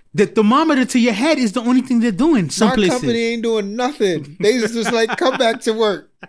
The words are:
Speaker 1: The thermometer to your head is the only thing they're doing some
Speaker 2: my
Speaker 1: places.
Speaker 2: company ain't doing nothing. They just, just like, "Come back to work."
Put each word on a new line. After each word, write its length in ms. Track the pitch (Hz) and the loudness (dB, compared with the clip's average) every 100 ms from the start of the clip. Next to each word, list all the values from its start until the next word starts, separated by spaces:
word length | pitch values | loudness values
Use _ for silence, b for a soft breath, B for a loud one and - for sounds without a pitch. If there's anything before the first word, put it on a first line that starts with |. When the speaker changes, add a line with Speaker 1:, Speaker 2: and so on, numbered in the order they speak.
| b | b
Speaker 1:
The 120 | 156 202 | 0 0
thermometer 580 | 226 208 269 320 269 | 2 2 2 2 0
to 140 | 247 254 | 0 2
your 140 | 240 | 0
head 240 | 202 302 294 | 0 0 0
is 140 | 226 | 0
the 80 | 247 | -2
only 180 | 233 254 | 0 0
thing 200 | 247 233 | 2 0
they're 120 | 233 | 0
doing 380 | 180 311 262 151 | 2 2 2 0
some 180 | - 220 | 0 2
Speaker 2:
my 60 | |
Speaker 1:
places. 240 | 254 185 247 | 2 2 0
Speaker 2:
company 180 | 190 233 | -2 -2
ain't 240 | 226 233 | -2 -2
doing 340 | 233 220 196 226 | -2 -2 -4 -4
nothing. 600 | 247 285 202 156 143 - | -4 -2 -2 -2 -8 -2
They 200 | 208 247 | 0 0
just, 140 | 220 | -2
just 180 | 233 208 | -4 -2
like, 240 | 226 226 220 | 0 -2 0
"Come 220 | 330 226 | -2 0
back 240 | 233 226 | 0 0
to 100 | 233 | -4
work." 400 | 220 214 165 - _ | 0 -2 -2 -10 _